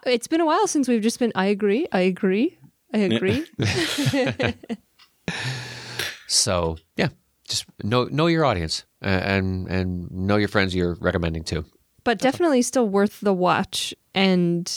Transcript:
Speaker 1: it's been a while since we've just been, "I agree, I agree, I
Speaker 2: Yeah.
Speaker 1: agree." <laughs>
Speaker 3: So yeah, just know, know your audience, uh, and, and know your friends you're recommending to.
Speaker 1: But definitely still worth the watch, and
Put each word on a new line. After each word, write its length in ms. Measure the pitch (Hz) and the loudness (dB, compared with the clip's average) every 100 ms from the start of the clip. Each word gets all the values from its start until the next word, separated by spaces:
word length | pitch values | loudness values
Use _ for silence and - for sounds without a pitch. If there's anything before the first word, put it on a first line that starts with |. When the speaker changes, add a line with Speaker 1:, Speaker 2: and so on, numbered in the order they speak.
| 262 | 0
Speaker 1:
it's 220 | 247 - | 0 0
been 140 | 320 | 0
a 40 | 320 | 2
while 220 | 349 415 | 2 2
since 200 | 302 254 | 0 2
we've 140 | 233 | 2
just 160 | 220 - | 2 0
been, 120 | 233 190 | -2 0
"I 100 | 190 | 0
agree, 420 | 202 208 220 349 | 2 2 2 0
I 100 | 190 | 2
agree, 560 | 185 185 196 196 311 - - _ _ | 2 2 0 2 0 -2 -16 _ _
I 40 | 214 | 0
Speaker 2:
Yeah. 180 | 196 113 | 2 2
Speaker 1:
agree." 300 | 185 247 330 - | 2 0 -2 -2
<laughs> 1000 | 107 185 320 - 254 277 254 - 247 - - 226 _ _ _ _ - - 127 131 - - - - - - - | 0 0 -2 0 0 2 0 0 -2 -4 -10 -12 _ _ _ _ -10 -8 -6 -8 -10 -14 -12 -10 -8 -10 -4
Speaker 3:
So 500 | - - 90 82 80 - - | -2 0 0 0 -4 -8 -4
yeah, 120 | - - _ _ - | -4 -4 _ _ -8
just 180 | - - - | -8 -8 -10
know, 220 | 101 123 120 | -2 0 0
know 220 | 143 170 | 0 2
your 160 | 165 143 | 2 2
audience, 400 | 92 80 - - _ | 2 -2 -4 -8 _
uh, 40 | 98 | -2
and, 600 | 92 90 98 95 92 90 | 0 2 0 0 -4 -4
and 420 | 92 92 90 87 | -2 -2 -4 -8
know 260 | 92 95 104 | -4 0 2
your 100 | 101 | 2
friends 260 | 107 95 | 0 0
you're 220 | 90 87 85 | 0 -2 0
recommending 480 | 87 87 85 82 80 | -2 0 -2 -4 -4
to. 180 | 80 76 _ _ _ | -6 -6 _ _ _
Speaker 1:
But 140 | 247 214 | -4 0
definitely 420 | 254 269 339 262 | 0 2 2 2
still 240 | 240 269 220 | 2 0 0
worth 300 | 196 208 - | 2 2 0
the 120 | 208 | -2
watch, 600 | 185 180 131 185 - - - _ 185 | 2 2 0 -2 -6 -8 -10 _ 0
and 520 | 190 180 175 170 175 | 2 4 2 0 -4